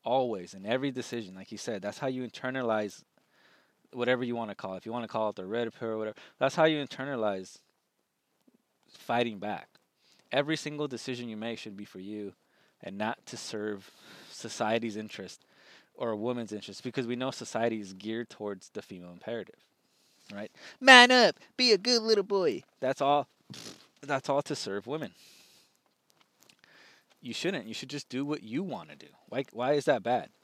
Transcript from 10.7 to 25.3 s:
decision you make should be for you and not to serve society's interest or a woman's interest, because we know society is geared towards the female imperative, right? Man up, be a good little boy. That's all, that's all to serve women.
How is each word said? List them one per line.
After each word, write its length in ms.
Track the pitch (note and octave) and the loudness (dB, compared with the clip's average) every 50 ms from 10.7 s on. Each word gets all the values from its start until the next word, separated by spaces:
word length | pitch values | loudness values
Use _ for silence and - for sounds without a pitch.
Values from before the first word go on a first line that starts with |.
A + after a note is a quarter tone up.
| D3+ D3 D3+ C#3 | -6 -4 -4 -4
decision 400 | B2 A2+ - C3 B2 A#2+ A#2+ A#2 | -6 -8 -6 -6 -6 -6 -6 -8
you 80 | A2 | -8
make 220 | G#2+ A2 A#2 A2+ G#2+ | -6 -6 -6 -6 -8
should 180 | - A2 G2+ | -10 -12 -12
be 80 | G2 G2+ | -12 -14
for 160 | - - F#2+ | -14 -14 -14
you 340 | F#2+ G2+ G#2+ G#2+ G#2 G2 F2+ _ _ _ _ _ _ _ _ _ | -12 -10 -8 -8 -8 -10 -12 _ _ _ _ _ _ _ _ _
and 160 | - F#2+ G2 G2+ | -12 -12 -4 -2
not 260 | G#2+ A2 B2 - _ | -2 -2 -2 -6 _
to 100 | - - | -14 -12
serve 540 | - - - - G#2+ G#2 G#2+ G#2 G2 F#2+ - - - - - - - - - | -10 -10 -8 -6 -4 -4 -4 -4 -6 -10 -20 -20 -20 -20 -20 -20 -20 -20 -18
society's 680 | - - - A2+ - - A#2 G#2+ A2+ A#2 A2+ A#2 G2+ | -14 -12 -12 -10 -4 -2 0 2 2 2 0 -2 -6
interest 480 | G#2+ G#2+ G#2+ - - F#2+ F2+ - - _ _ _ - - - - - _ _ _ | -6 -10 -10 -10 -12 -12 -12 -14 -20 _ _ _ -20 -20 -20 -20 -20 _ _ _
or 140 | - B2+ A#2 | -4 -2 -2
a 60 | A2 | -2
woman's 360 | G#2 G#2+ B2 B2 B2 A#2 G2 | 0 -2 -2 -2 -2 -4 -6
interest, 300 | G#2+ G2+ - - F#2+ - | -8 -8 -8 -10 -14 -8
because 240 | - B2+ A2+ C#3 B2 | -10 -6 -4 -4 -2
we 100 | A#2 B2 | -2 -2
know 140 | A#2+ C3 C3+ | -2 -2 -4
society 500 | - - B2 - - A2+ A#2 A#2 A2+ A2 | -4 -6 -10 -4 0 2 2 2 0 -2
is 120 | G2+ F#2+ | -6 -10
geared 360 | F#2+ F#2+ G2 G#2+ A2 A#2 A#2+ _ | -12 -8 -6 -4 -4 -4 -6 _
towards 420 | - - G#2+ G#2 G2+ F#2 - - | -10 -8 -6 -6 -6 -8 -12 -12
the 120 | _ G2+ | _ -14
female 300 | - - G2+ F2+ F2 F2 | -12 -12 -16 -14 -14 -16
imperative, 420 | F2 F2+ - A2 A#2+ A2+ G2+ - - _ _ _ _ _ _ _ _ _ _ _ _ _ _ - G3+ | -18 -14 -10 -8 -8 -8 -8 -12 -18 _ _ _ _ _ _ _ _ _ _ _ _ _ _ -14 -12
right? 160 | G3+ G#3+ - _ - - - - _ | -12 -12 -12 _ -18 -20 -20 -14 _
Man 320 | B3+ C4+ C4 B3 A#3+ B3 | 10 12 12 12 12 12
up, 240 | B3+ B3+ A#3 F3+ - - - - _ | 10 8 8 6 4 0 -16 -14 _
be 160 | - B3 B3 | 0 4 4
a 60 | G#3+ F3+ | 4 4
good 240 | G3 A#3+ B3 A#3 | 4 2 2 2
little 220 | G#3+ A3+ A3 G#3 F#3+ | 4 4 4 4 4
boy. 380 | G3+ G3+ G3 F3+ D3+ G#2 - - _ _ _ | 2 2 2 4 2 2 0 -8 _ _ _
That's 200 | C3 B2+ C3+ - | -2 -2 0 2
all, 280 | C#3 C#3 C#3+ D3 C#3 _ _ _ _ _ - - - - - - - _ _ _ | 4 4 4 4 2 _ _ _ _ _ -18 -16 -16 -16 -18 -20 -20 _ _ _
that's 260 | - C#3 C#3+ C3+ - - | -6 -4 -4 -2 0 2
all 140 | C#3 C#3+ | 0 0
to 140 | - - D3 | 0 -2 -6
serve 300 | - - G#2 G2 G2+ G2 A#2 | -6 -4 -6 -6 -6 -4 -6
women. 240 | C#3+ D#3+ C#3 F2+ - - - - | -6 -6 -6 -10 -12 -20 -20 -20